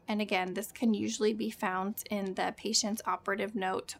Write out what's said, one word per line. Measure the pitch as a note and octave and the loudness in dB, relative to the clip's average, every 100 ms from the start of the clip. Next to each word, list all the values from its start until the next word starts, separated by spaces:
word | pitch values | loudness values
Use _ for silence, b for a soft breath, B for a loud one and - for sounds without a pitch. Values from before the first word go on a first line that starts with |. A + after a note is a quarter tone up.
| - | -2
and | G#3 | 0
again, | G3 F#3+ F#3 | 2 2 2
this | F#3 A3 | -2 -6
can | - A#3 | 0 2
usually | G#3 G#3+ A3+ G#3+ | 4 2 2 2
be | A3 A3 | 2 -2
found | - G3+ F#3 G3 - - | -2 -2 0 -2 -4 -4
in | G#3 G3 F#3 | -2 -2 0
the | F3+ - | -2 -2
patient's | G#3 A3+ G#3 A3 - | 0 2 2 0 -2
operative | F3+ - G3 G3 | -2 0 0 0
note, | A3 F#3+ F#3+ - - | 0 0 -2 -4 -6